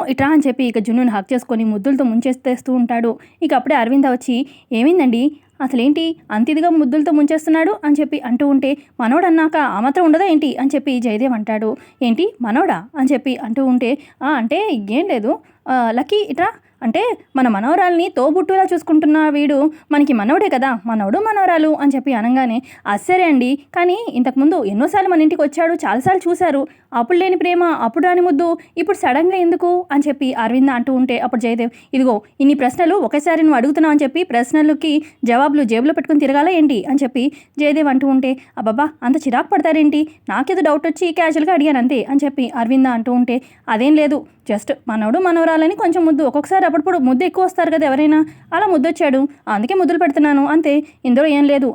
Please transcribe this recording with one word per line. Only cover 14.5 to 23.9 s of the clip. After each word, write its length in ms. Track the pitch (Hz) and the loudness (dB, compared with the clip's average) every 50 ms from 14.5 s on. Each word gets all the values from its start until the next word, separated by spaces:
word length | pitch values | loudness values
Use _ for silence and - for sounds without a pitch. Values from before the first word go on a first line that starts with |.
| 285 349 427 440 320 220 202 196 | -2 -2 -2 -2 -4 -4 -4 -4
ఏం 160 | 214 269 359 403 | -4 -2 -2 -2
లేదు. 240 | 330 233 202 226 320 - - _ _ _ - - | -2 -4 -2 -4 -4 -6 -8 _ _ _ -6 -4
ఆ, 240 | 262 254 240 226 | -2 0 0 0
లక్కీ 360 | 220 240 294 - 415 415 415 403 | -2 -2 -2 -2 -2 -2 -2 -2
ఇట్రా. 200 | 277 285 349 415 480 - _ _ _ - - | -4 -2 -2 -4 -4 -6 _ _ _ -8 -6
అంటే 180 | 233 226 330 427 494 415 - - _ - | -4 -2 -2 -2 -2 -4 -6 -8 _ -2
మన 120 | 269 254 247 | 0 0 0
మనవరాల్ని 580 | 220 196 214 254 320 381 403 359 349 339 339 381 | 0 0 0 0 0 2 2 2 2 0 -2 -2
తోబుట్టులా 560 | - - 247 302 311 370 359 - 381 381 381 370 359 | -2 0 0 0 0 0 0 0 2 0 0 0 0
చూసుకుంటున్న 440 | 330 - - 320 311 - 302 302 311 311 311 | -4 -2 0 2 2 4 4 2 2 2 0
వీడు 420 | 285 294 294 285 294 269 285 311 302 - - - | 0 0 0 0 0 2 0 0 -2 -6 -6 -2
మనకి 220 | 302 294 294 294 277 | 0 2 2 2 2
మనవడే 360 | 220 202 220 294 381 427 381 | 0 0 0 0 0 0 0
కదా, 200 | - 254 247 269 254 226 - | 0 0 0 -2 -2 -4 -4
మనవడు 320 | 233 226 220 202 196 220 370 | -4 -4 -2 -2 -2 -2 -2
మనవరాలు" 540 | 427 440 427 403 381 370 349 320 311 311 311 - | 0 0 0 0 2 2 2 2 2 2 0 0
అని 100 | 285 285 277 | 0 0 0
చెప్పి 160 | 269 247 285 262 | 0 -2 -2 -2
అనగానే, 440 | 220 208 240 254 262 262 247 220 240 262 - - - - - | -2 0 0 0 0 0 -2 -2 -6 -8 -10 -14 -10 -6 -4
"ఆ, 60 | 202 | -4
సరే 280 | 208 - - 359 370 370 | -4 -2 0 0 2 2
అండి, 360 | 330 294 254 240 247 277 277 - _ - | 2 2 2 2 0 -2 -4 -6 _ -4
కానీ 220 | 370 349 359 | -2 0 0